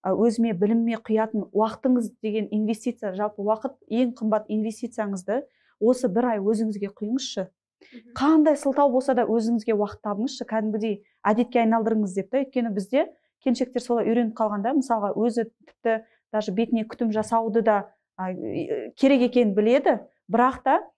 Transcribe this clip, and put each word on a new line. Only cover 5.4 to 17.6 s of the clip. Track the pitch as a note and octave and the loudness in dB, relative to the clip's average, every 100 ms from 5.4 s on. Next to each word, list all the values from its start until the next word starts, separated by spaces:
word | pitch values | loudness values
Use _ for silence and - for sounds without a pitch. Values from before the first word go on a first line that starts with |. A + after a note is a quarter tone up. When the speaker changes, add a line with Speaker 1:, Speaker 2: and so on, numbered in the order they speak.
| C#4+ _ _ _ | -6 _ _ _
Speaker 1:
осы | A3 B3 A#3+ | 2 2 0
бір | F#3+ B3 | 0 0
ай | G#3+ | 0
өзіңізге | G3 A3 A3 G#3 G3 | 0 0 -2 -4 -8
құйыңызшы. | - G#3+ C4 - - F3+ | -8 -4 -4 -4 -8 -8
Speaker 2:
Мгм. | _ _ _ _ B3 A#3+ | _ _ _ _ -20 -16
Speaker 1:
Қандай | B3+ C#4 D#4+ D4+ C#4+ | -2 4 6 6 4
сылтау | C#4 C4+ C#4+ | 0 2 4
болса | B3 C4 | 2 2
да | B3+ | 0
өзіңізге | A3+ A3+ A3 A#3 A3 | 2 0 0 -2 0
уақыт | G#3+ G#3 - | -2 -2 -6
табыңызшы, | G#3+ G3+ B3+ - | -8 -4 -6 -6
кәдімгідей | A3+ A3 G#3+ G#3 A3 G3+ _ _ | -6 -4 -2 -2 -4 -6 _ _
әдетке | G3 G#3+ A#3+ B3 | 0 0 2 2
айналдырыңыз", — | A3+ A3+ A3 A3 G3+ F#3 | 2 2 2 0 0 -4
деп | F#3+ | -2
та. | C4 | -2
Өйткені | C4+ B3+ A#3 | -2 -4 -2
бізде | G3+ F#3+ C4 E4 _ _ _ | -4 -2 0 0 _ _ _
келіншектер | C4+ A#3+ B3+ B3 | -2 0 -2 -4
солай | A#3+ A#3 G#3+ | -2 0 2
үйреніп | A#3 A3+ | 2 0
қалған | A3 G#3+ G#3 | 0 -2 0
да. | A3 | 0
Мысалға, | C#4+ C4 A3+ G3+ - | 0 0 -2 0 0
өзі | A#3 A#3 A3+ _ _ | 0 0 -6 _ _
тіпті | _ A#3 A3 A3+ _ _ | _ -2 -2 -4 _ _
даже | G#3+ G#3 | -4 -2
бетіне | F#3+ A#3 A3+ | -2 0 -2
күтім | A3 - A#3 | -4 -4 -2
жасауды | G#3+ G#3+ A3+ A3+ A3 | -2 0 0 2 2